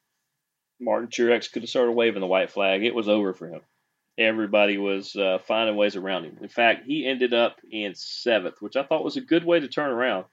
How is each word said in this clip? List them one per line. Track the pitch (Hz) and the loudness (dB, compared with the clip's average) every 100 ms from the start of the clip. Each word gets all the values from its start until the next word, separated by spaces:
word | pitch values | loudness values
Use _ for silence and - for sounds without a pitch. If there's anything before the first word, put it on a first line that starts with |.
| _ _ _ _ _ _ _ - | _ _ _ _ _ _ _ -8
Martin | 120 110 117 | -2 -2 -2
Truex | - 120 117 - | 0 2 2 0
could | 117 | -10
have | 113 | -4
started | 139 120 | 0 2
waving | 117 117 101 | 4 2 0
the | 92 | 0
white | 95 87 | 2 0
flag. | - 98 95 | 0 0 2
It | 117 | 0
was | 113 104 | 0 2
over | 104 98 | 2 0
for | 92 82 | -4 -12
him. | 80 - _ _ _ _ - | -16 -18 _ _ _ _ 0
Everybody | 113 110 104 104 104 101 | 0 0 2 4 4 2
was, | 101 98 98 | -2 -4 -6
uh, | 101 95 92 - | -2 0 0 -2
finding | 110 110 104 | 0 0 2
ways | 104 | 0
around | 98 95 90 | 0 -4 -6
him. | 80 - | -6 -14
In | 104 | -8
fact, | - 117 101 120 | 2 2 2 -2
he | 156 127 | -4 -2
ended | 127 123 | 0 0
up | 120 117 - _ | 2 0 -2 _
in | 107 101 | -8 -8
seventh, | 87 - - 120 107 87 - | -10 -14 -6 0 0 -2 -8
which | 104 | -6
I | 135 | -6
thought | 139 160 | -2 -2
was | 151 139 | -2 -6
a | |
good | 127 165 | 0 0
way | 170 170 | 2 0
to | 131 | 0
turn | - 143 | -4 -2
around. | 117 127 95 92 | 0 0 -2 -6